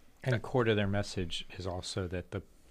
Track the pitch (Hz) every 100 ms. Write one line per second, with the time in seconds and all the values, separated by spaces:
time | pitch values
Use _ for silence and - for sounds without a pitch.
0 | - - 135 107 - 131 113 104 98 101
1 | 101 101 87 - - - 92 90 - 101
2 | 92 90 - 95 - - -